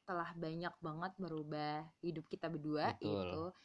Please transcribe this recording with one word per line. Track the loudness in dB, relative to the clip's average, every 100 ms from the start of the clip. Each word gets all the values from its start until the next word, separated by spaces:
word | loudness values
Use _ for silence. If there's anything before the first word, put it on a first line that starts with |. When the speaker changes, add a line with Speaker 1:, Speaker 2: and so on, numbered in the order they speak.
| -2
Speaker 1:
telah | 0 0
banyak | 0 0 0 -2 -2
banget | -4 -2 -2 -2
merubah | -2 -2 -2 0 2 0 -2 -4
hidup | -2 -2 -4
kita | -4 -2
berdua | -2 2 4 4
Speaker 2:
Betul. | 2 0 2 2
Speaker 1:
gitu. | 0 -2 -6